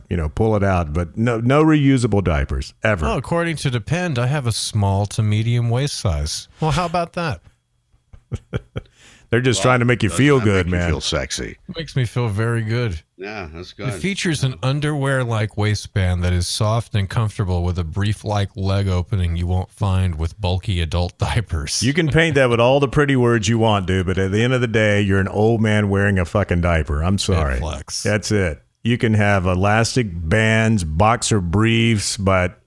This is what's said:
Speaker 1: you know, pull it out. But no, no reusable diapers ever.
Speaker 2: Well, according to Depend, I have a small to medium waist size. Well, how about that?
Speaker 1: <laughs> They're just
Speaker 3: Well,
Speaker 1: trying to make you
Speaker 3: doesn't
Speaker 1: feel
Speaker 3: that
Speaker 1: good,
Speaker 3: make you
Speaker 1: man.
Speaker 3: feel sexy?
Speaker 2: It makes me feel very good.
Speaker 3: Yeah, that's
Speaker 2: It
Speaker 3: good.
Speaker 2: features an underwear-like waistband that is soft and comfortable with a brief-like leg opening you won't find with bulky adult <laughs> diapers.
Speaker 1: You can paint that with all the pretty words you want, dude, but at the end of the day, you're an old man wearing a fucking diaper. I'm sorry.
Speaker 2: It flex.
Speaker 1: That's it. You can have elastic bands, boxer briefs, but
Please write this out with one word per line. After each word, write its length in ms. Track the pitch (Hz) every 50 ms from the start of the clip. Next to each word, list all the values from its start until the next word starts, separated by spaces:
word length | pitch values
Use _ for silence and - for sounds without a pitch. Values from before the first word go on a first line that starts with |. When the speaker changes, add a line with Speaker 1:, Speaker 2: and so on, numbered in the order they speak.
| - _
Speaker 1:
you 80 | 92 85
know, 120 | 78 76
pull 260 | - - 110 113 110
it 80 | 104 101
out. 280 | 98 95 87 85 73
But 240 | 73 85 87 80 -
no, 240 | 110 113 123 117 110
no 240 | 117 120 135 151 156
reusable 600 | 160 156 151 139 139 135 127 117 113 101 101 92
diapers 500 | 87 78 71 65 - 67 67 69 - - _ -
ever. 220 | 110 107 85 78
Speaker 2:
Well, 120 | 226 220 156
according 380 | - - 170 170 170 170 160 143
to 120 | - 139
Depend, 480 | 123 120 107 - 143 180 180 175 143 117
I 80 | 120
have 220 | 123 147 151 127 117
a 40 |
small 540 | 104 - - - - 107 101 98 95 98 104
to 160 | 101 - -
medium 480 | 110 107 107 107 110 117 120 120 117 117
waist 280 | 117 123 143 143 - -
size. 480 | - 98 78 73 73 76 - - - - _ -
Well, 120 | 151 156
how 160 | 139 165 180 170
about 260 | 165 180 170 170 -
that? 280 | 180 170 160 120 - -
Speaker 1:
<laughs> 60 | - _ _ _ _ _ _ _ _ _ _ _ _ - - _ _ - - - _ - - - _ _ - - _ _ _ - - - - _ _
They're 120 | - 120
just 180 | 127 131 117 -
Speaker 3:
Well, 20 | - 131
Speaker 1:
trying 80 | 127 123
to 60 | 120
make 180 | 123 123 107 113
you 60 | 95
Speaker 3:
doesn't 140 | 87 87 131
Speaker 1:
feel 140 | 147 143 131
Speaker 3:
that 80 | 113
Speaker 1:
good, 200 | 110 98 95 87 85
Speaker 3:
make 60 | 90
you 40 | 87
Speaker 1:
man. 120 | 87 85
Speaker 3:
feel 100 | 76 67
sexy? 560 | - - 80 73 65 - - - 64 - - - _ -
Speaker 2:
It 80 | 180
makes 200 | 165 160 - -
me 100 | 135 123
feel 220 | 110 - 127 123 110
very 340 | 98 104 113 117 117 117
good. 400 | 110 110 113 120 123 113 87 80 - _ _ -
Speaker 3:
Yeah, 320 | 92 104 107 107 90 76
that's 200 | 78 85 92 -
Speaker 2:
It 60 | - -
Speaker 3:
good. 160 | 101 135 101
Speaker 2:
features 500 | 87 - 190 196 - - 180 151 - -
an 160 | 131 - -
underwear-like 960 | - 131 139 147 143 147 156 143 135 139 135 131 127 117 117 107 107 104 - -
waistband 680 | 104 107 104 - - - - 104 92 92 90 87 87
that 100 | 90 90
is 140 | 90 85 -
soft 460 | - - 107 104 110 120 - - -
and 160 | 104 98 92
comfortable 540 | - 120 113 104 - - 104 90 90 87 87
with 160 | 90 85 87
a 40 | 87
brief-like 720 | 80 78 98 98 104 104 - - 107 104 104 101 98 -
leg 320 | 110 95 95 98 101 101 98
opening 480 | 92 90 85 - - 95 90 85 82
you 120 | 85 87 87
won't 240 | 90 92 92 -
find 480 | - - 107 98 92 92 92 92 82 76
with 200 | 82 80 - -
bulky 420 | 101 87 92 95 - - 95 87
adult 360 | 82 78 85 87 90 87 - _
<laughs> 0 |
diapers. 640 | - - 71 127 101 - 82 80 73 - - -
Speaker 1:
You 120 | 101 127 143
can 140 | 170 165 147
paint 260 | 120 160 160 165 143
that 160 | 139 131 120
with 80 | 120 117
all 200 | 117 123 135 143
the 80 | 139 127
pretty 280 | - 151 147 139 139
words 320 | 127 123 120 117 117 101 98
you 80 | 117 113
want, 300 | 113 113 104 101 92 85
dude, 180 | 92 95 90
but 140 | 90 92 95
at 120 | 95 95
the 120 | 98 107 117
end 100 | 123 131
of 80 | 123
the 60 | 123 117
day, 340 | 107 113 107 104 104 104
you're 180 | 104 98 95 98
an 60 | 95 98
old 320 | - 101 107 110 117 107
man 280 | 110 110 107 107 104 101
wearing 300 | 98 98 101 101 101 92
a 60 | 87
fucking 360 | - - 107 95 - 95 87
diaper. 420 | 85 87 85 80 76 - 73 71 80
I'm 140 | 90 101 95
sorry. 380 | - - 95 85 78 69 65
Speaker 2:
It 40 | 62
flex. 420 | 73 80 73 71 - - - - -
Speaker 1:
That's 280 | - 104 104 - -
it. 280 | 107 104 95 82 73 - _ _ _ _ _
You 140 | 113 120 120
can 160 | - 113 107
have 320 | 107 104 101 101 98 87
elastic 600 | 95 90 90 95 101 107 113 117 - - 135 120 101
bands, 720 | 85 85 80 78 95 110 110 110 110 110 113 110 113 104 87
boxer 560 | 78 78 82 104 110 120 120 - - 113 104
briefs, 800 | 87 85 82 101 110 113 113 113 113 117 113 104 95 - - -
but 420 | 95 95 95 92 90 90 - - _